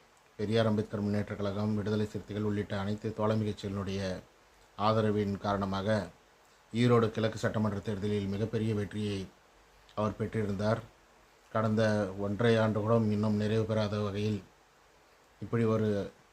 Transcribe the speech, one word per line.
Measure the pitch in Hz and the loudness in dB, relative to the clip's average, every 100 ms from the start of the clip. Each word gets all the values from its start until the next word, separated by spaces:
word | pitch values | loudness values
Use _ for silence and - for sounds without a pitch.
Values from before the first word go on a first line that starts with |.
| _ _ _ - | _ _ _ -6
பெரியார் | 104 113 110 | 0 2 4
அம்பேத்கர் | 107 107 107 | 2 -2 -2
முன்னேற்ற | 104 104 98 98 | -2 -2 -2 -4
கழகம், | 101 98 107 107 | -4 -2 -2 -2
விடுதலை | 101 107 107 | 0 0 -2
சிறுத்தைகள் | 101 - 104 | -4 -8 -4
உள்ளிட்ட | 107 104 98 104 | -2 -2 -2 -4
அனைத்து | 98 107 110 | -4 -4 -4
தோழமை | 107 107 110 107 | -2 0 2 0
கட்சிகளுடைய | 101 101 98 98 98 95 90 - _ _ _ - - | -4 -6 -6 -4 -4 -4 -6 -10 _ _ _ -16 -2
ஆதரவின் | 107 110 107 104 101 98 | 2 4 4 2 0 -2
காரணமாக | 107 101 98 98 98 107 87 - _ _ _ _ _ | -2 0 0 -2 0 0 -2 -10 _ _ _ _ _
ஈரோடு | 110 120 117 110 | 2 4 6 4
கிழக்கு | 113 110 - | 2 -2 0
சட்டமன்ற | 110 110 107 98 | -2 0 0 -2
தேர்தலில் | 113 98 104 104 98 | -4 -4 -2 -2 -2
மிகப்பெரிய | 98 110 113 110 104 | -2 -2 -2 -2 -2
வெற்றியை | 98 104 104 98 92 - _ - _ - - - | -2 -4 -4 -4 -8 -14 _ -20 _ -20 -12 -4
அவர் | 107 - | -2 -2
பெற்றிருந்தார். | 107 113 104 98 104 110 - - _ _ _ _ - | -4 -2 -2 0 0 0 -4 -20 _ _ _ _ -6
கடந்த | 110 110 107 110 107 95 98 | 0 2 2 2 2 0 -2
ஒன்றரை | 101 101 117 113 | -4 2 4 4
ஆண்டு | 110 107 | 4 2
கூட | 104 117 | 2 2
இன்னும் | 107 104 110 104 | 4 2 2 2
நிறைவு | 104 113 107 | 2 0 0
பெறாத | 110 104 104 | 0 0 -2
வகையில் | 104 101 107 101 - - _ _ _ _ _ _ _ - | -2 -2 -2 -2 -6 -20 _ _ _ _ _ _ _ -16
இப்படி | 101 117 | -4 0
ஒரு | 113 110 107 101 98 - - | 2 2 2 0 -2 -8 -20